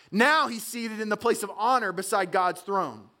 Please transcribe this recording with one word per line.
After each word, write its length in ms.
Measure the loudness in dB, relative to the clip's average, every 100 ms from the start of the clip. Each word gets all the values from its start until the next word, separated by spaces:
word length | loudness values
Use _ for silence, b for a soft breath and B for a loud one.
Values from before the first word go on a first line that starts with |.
| b
Now 380 | 2 4 4 2
he's 160 | -4
seated 360 | -10 -8 -6 -6
in 80 | -4
the 80 | 0
place 280 | 0 0
of 80 | -4 -2
honor 360 | 2 2 0
beside 400 | -4 -2 0 2
God's 300 | 2 0 -2
throne. 420 | -2 -2 -2 -6 -18 _